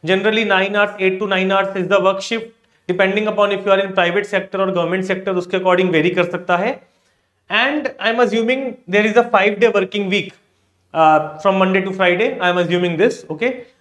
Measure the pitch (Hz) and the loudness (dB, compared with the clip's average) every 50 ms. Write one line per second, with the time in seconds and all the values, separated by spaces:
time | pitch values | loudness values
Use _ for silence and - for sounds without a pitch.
0 | - 160 185 190 202 220 220 220 226 208 196 190 190 202 202 208 202 202 196 196 | 0 0 0 2 2 0 0 0 0 2 2 2 0 0 2 0 0 0 0 -2
1 | 190 190 185 185 214 196 196 185 190 190 196 196 190 190 196 196 180 185 202 196 | 0 0 0 0 -2 -2 0 0 0 2 2 0 0 0 -2 -6 -2 2 2 2
2 | 180 190 190 190 190 - 233 226 220 226 _ _ _ _ _ _ _ - 180 185 | 4 2 0 0 -4 -6 -6 -6 -6 -10 _ _ _ _ _ _ _ -6 -2 0
3 | 196 196 196 208 214 214 208 208 208 202 202 190 190 202 196 196 196 190 185 196 | 0 0 0 -2 -2 -2 0 0 0 0 0 -4 2 2 2 2 2 -2 0 0
4 | 175 175 175 208 202 - 202 190 185 - - 190 190 190 180 175 170 165 180 190 | 0 2 0 -2 -4 -2 -4 -4 -4 -4 -4 -2 -2 -2 0 -2 -2 -2 -2 -4
5 | 185 190 190 190 190 196 190 180 175 - - 185 185 185 180 180 185 180 165 160 | -2 -2 -4 -4 -2 -4 -4 -4 -4 -2 -4 -2 2 2 2 2 2 2 2 2
6 | 151 180 175 185 170 175 - 170 - - 180 175 190 233 277 - _ _ _ _ | 2 2 2 0 -2 -2 -2 -8 -2 -2 0 0 0 -2 -4 -6 _ _ _ _
7 | _ _ _ _ _ _ _ _ _ _ 196 214 240 269 302 302 262 - - - | _ _ _ _ _ _ _ _ _ _ -2 0 0 0 -2 -2 -4 -6 -8 -4
8 | 190 220 226 240 247 208 202 226 226 233 262 262 277 254 - - _ - 180 208 | -2 -2 2 2 0 2 2 0 0 0 -2 -2 -4 -8 -10 -12 _ -2 0 0
9 | 214 220 214 240 226 233 - 202 190 214 208 196 226 226 214 202 190 190 - 208 | 2 4 4 2 2 4 2 2 2 2 2 2 2 2 2 2 0 0 -4 -4
10 | 202 190 190 202 147 - - _ _ _ _ _ _ _ _ _ _ _ - 160 | -4 -2 -2 -2 -2 -4 -12 _ _ _ _ _ _ _ _ _ _ _ 0 4
11 | 160 156 156 151 151 - - - - 202 190 190 190 185 185 196 190 196 185 190 | 4 6 6 4 2 -2 -10 -2 0 0 2 2 2 2 2 0 -2 -2 -2 0
12 | 190 180 175 180 220 262 - - 185 180 175 180 175 160 175 175 180 175 170 156 | 2 2 2 2 0 -2 -2 0 0 0 2 0 0 0 0 0 0 -2 0 2
13 | 190 247 - - - - 160 156 220 254 262 254 - _ _ _ | 0 0 0 -4 -10 -12 -8 -4 -4 -4 -4 -6 -12 _ _ _